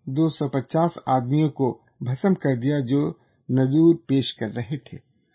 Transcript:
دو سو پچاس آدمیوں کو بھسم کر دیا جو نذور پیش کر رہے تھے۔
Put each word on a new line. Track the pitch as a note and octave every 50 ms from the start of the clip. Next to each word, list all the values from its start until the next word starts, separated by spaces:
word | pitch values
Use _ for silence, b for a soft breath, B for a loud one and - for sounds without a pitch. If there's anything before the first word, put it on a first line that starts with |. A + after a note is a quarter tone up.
| -
دو | - C3 C#3+ D#3+ D#3+
سو | D3 - D3+ C3+
پچاس | C3 C#3 B2+ - - D#3+ E3 E3+ - - -
آدمیوں | - C3 C3 A#2+ B2 C#3 D3+ D#3 D3+
کو | C3 - C3+ B2 A2+ - _ _ _ -
بھسم | - A#2+ C3 C3 - G3+ F#3+
کر | - - D3 C3+
دیا | B2 A#2 C#3 D3 D3
جو | C3 A#2 C#3 C#3+ D3+ E3 E3+ _ _ _ _ _ _ -
نذور | B2 C3 C3 C3 C3+ D#3 D#3+ E3+ E3+ E3 - -
پیش | C3+ C3+ B2 - -
کر | - A#2 G#2+ G2+
رہے | A#2+ A#2 G2+ D3 C3+
تھے۔ | - - - - _ _ _ _ _ _ _